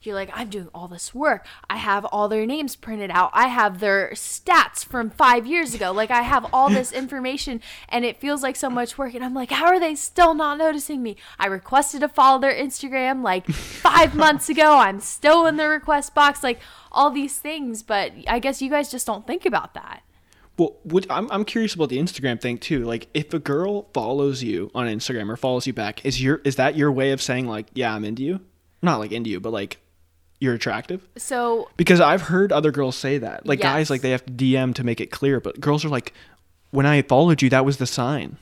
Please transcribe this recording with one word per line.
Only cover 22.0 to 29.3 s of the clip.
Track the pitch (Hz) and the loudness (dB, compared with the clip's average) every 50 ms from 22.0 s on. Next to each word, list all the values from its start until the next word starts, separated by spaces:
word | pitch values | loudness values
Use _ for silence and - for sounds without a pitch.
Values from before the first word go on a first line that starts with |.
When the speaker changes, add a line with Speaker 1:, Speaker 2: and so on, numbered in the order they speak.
| 156 180 - - 127 135 120 110 | -2 -4 -4 -4 -4 -4 -4 -2
Speaker 2:
thing | - 123 120 117 | -4 -6 -6 -6
too. | - - 165 135 120 | -6 -4 -2 -2 -2
Like, | 117 117 117 - _ _ | -2 -4 -6 -8 _ _
if | 151 143 - 160 | -6 -6 -4 -6
a | 160 | -6
girl | 147 - 143 147 180 196 208 202 202 _ _ | -4 -2 -2 -2 -2 -2 -4 -6 -8 _ _
follows | 139 113 110 127 143 143 139 135 127 | -4 -2 -2 -2 0 0 0 -2 -2
you | 127 113 101 85 92 - _ | -4 -4 -4 -4 -6 -6 _
on | 120 123 117 | -6 -4 -4
Instagram | 110 107 - - 131 117 104 101 | -4 -6 -6 -6 -6 -6 -6 -8
or | 110 | -8
follows | - - 131 127 123 120 131 | -4 -2 -2 -2 -2 -2 -4
you | 117 | -6
back, | - 107 101 110 - - | -6 -6 -6 -8 -6 -6
is | 135 127 123 131 | -4 -4 0 0
your, | 131 151 160 - | 0 0 0 0
is | 143 127 | -4 0
that | - 131 143 147 156 | 2 0 0 2 2
your | 143 147 135 | 2 2 2
way | 127 135 139 | 2 0 0
of | 135 131 | 0 -2
saying, | - - 123 123 127 | -2 -4 -4 -4 -4
like, | 120 110 107 107 _ _ | -4 -6 -8 -10 _ _
"Yeah, | 131 123 117 110 | -4 -4 -2 -2
I'm | 107 104 | -4 -6
into | 104 113 117 135 | -8 -6 -6 -4
you"? | 147 180 190 _ _ _ _ _ _ _ _ - | -4 -6 -6 _ _ _ _ _ _ _ _ 0
Not, | 175 156 113 | 0 0 0
like, | 107 104 104 | -4 -6 -6
into | 120 117 | -6 -6
you, | 113 | -6